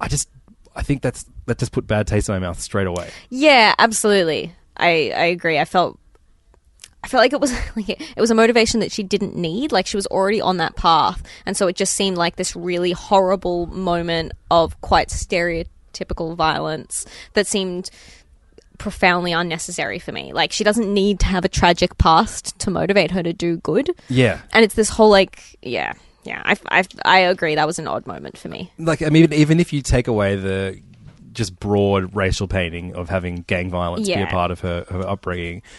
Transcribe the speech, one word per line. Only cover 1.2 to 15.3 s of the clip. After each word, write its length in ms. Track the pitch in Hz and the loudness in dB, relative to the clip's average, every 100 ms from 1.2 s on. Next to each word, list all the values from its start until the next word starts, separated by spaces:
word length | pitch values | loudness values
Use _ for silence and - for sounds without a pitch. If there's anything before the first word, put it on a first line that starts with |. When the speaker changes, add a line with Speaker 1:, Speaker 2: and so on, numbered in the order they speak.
| - - | -14 -14
Speaker 1:
that 140 | - 117 | -8 -4
just 140 | 120 | -4
put 140 | - - | -4 -2
bad 200 | 107 107 | -2 0
taste 240 | 107 101 | -2 0
in 40 | 98 | -2
my 20 | |
mouth 200 | 90 87 | -4 -8
straight 280 | - 104 98 | -6 -4 -2
away. 240 | 87 87 - - | -4 -8 -14 -12
Speaker 2:
Yeah, 460 | 247 302 269 214 - | 2 6 6 6 4
absolutely. 760 | 226 214 214 202 165 139 165 - _ - | 2 2 2 4 2 0 -4 -12 _ -2
I, 340 | 175 165 127 | 2 2 0
I 100 | 71 170 | 0 0
agree. 320 | 175 170 156 | 0 0 0
I 80 | 160 | 0
felt, 320 | 185 160 - _ _ _ _ _ _ _ _ - _ | 2 0 -2 _ _ _ _ _ _ _ _ -20 _
I 60 | - | -4
felt 120 | - | 2
like 140 | 349 | 4
it 60 | 285 | 2
was 120 | 277 | -4
<laughs> 240 | 247 - - | -6 -6 -8
like 140 | 196 | -8
it, 100 | - | -8
it 200 | 320 - | -10 -2
was 100 | 226 | 2
a 40 | |
motivation 460 | 226 226 233 220 233 | 4 6 4 2 0
that 100 | 196 | -2
she 100 | - | -4
didn't 340 | 190 202 202 - | -4 -2 -4 -4
need. 360 | 175 180 294 | -4 -4 -2
Like, 140 | 190 190 | 0 -2
she 100 | 208 | -4
was 80 | 190 | -4
already 340 | - 190 214 | -2 0 0
on 160 | - 185 | 0 0
that 180 | 165 | -2
path, 480 | - 175 165 120 - - - | -2 2 4 2 -2 -10 -14
and 100 | - | -8
so 120 | 196 190 | -2 -2
it 100 | 185 | 0
just 160 | 190 | -2
seemed 240 | - 196 180 | -2 -2 0
like 200 | 170 - | -2 -4
this 200 | 185 175 | -8 -6
really 360 | 175 175 180 | -6 -2 -2
horrible 760 | 170 - 196 185 196 185 175 170 | -4 2 2 4 2 -2 -4 -4
moment 680 | 185 185 175 170 165 160 - - | -4 -2 -2 -2 -4 -4 -8 2
of 300 | 170 160 - | 2 2 -2
quite 280 | - 175 - | 0 2 2
stereotypical 1200 | - - | -4 -4